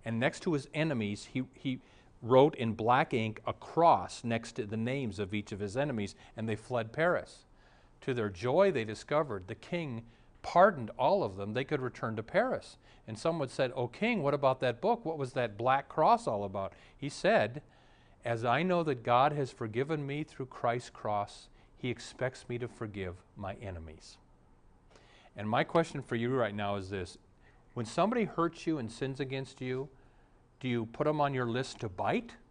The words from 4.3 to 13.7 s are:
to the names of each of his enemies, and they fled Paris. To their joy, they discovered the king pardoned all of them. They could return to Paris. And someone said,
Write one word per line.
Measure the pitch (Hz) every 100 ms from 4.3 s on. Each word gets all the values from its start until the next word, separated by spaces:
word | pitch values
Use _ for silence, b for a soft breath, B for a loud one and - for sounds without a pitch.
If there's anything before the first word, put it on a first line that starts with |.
| 113 - -
to | 104
the | 110
names | 117 139 123 90
of | 98
each | 104 101
of | 101
his | 104 110
enemies, | 147 120 101 - B -
and | 113
they | 107
fled | - 120 110
Paris. | 113 170 143 - - - b b b b -
To | -
their | 120 104
joy, | 87 120 151 196
they | 143 110
discovered | 104 - 147 151 101 92
the | 113
king | - 175 156 117 117 b b -
pardoned | - 170 196 160 107 -
all | 135 196
of | 120 95
them. | 101
They | 113
could | - 151
return | 127 - 120 110
to |
Paris. | 107 175 254 175 - - b b -
And | 107
someone | 165 165 139
said, | - 131